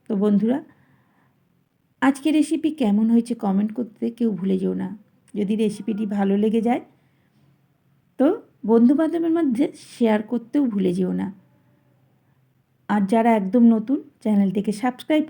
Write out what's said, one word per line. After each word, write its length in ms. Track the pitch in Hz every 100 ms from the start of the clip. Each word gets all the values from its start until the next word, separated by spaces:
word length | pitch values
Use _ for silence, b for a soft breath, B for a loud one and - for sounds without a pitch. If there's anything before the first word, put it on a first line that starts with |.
| -
তো 80 | 196
বন্ধুরা, 480 | 208 202 220 285 - b b b b b b b _ _ _ _ _ -
আজকে 300 | 269 269 311
রেসিপি 400 | 302 294 320 311
কেমন 380 | 302 214 208 226
হয়েছে 260 | 233 233 233
কমেন্ট 380 | 202 190 214
করতে 360 | 233 233 - 233
কেউ 220 | 233 233
ভুলে 260 | 175 190 190
যেও 160 | 190
না। 240 | 185 190 214 _ _ _ 196
যদি 200 | 196 220
রেসিপিটি 500 | 214 214 214 208 208
ভালো 320 | 202 196 202
লেগে 240 | 214 220
যায় 200 | 226 285 - _ _ _ _ _ _ _ _ _ _ _ _ -
তো 240 | 277 440 - _ 202
বন্ধুবান্ধবের 680 | 226 240 294 320 330 330
মধ্যে 400 | 339 285 226 302 - - -
শেয়ার 260 | 226 214
করতেও 420 | 214 240 - 294 254
ভুলে 280 | 202 185
যেও 200 | 180 180
না। 200 | 185 190 - _ _ _ _ _ _ _ _ _ _ _ _ _ _ -
আর 140 | 208
যারা 340 | 190 226 233 220
একদম 280 | 190 240
নতুন, 400 | 233 220 220 311 - _
চ্যানেলটিকে 500 | 220 202 196 196 208
সাবস্ক্রাইব 540 | 208 254 254 - 311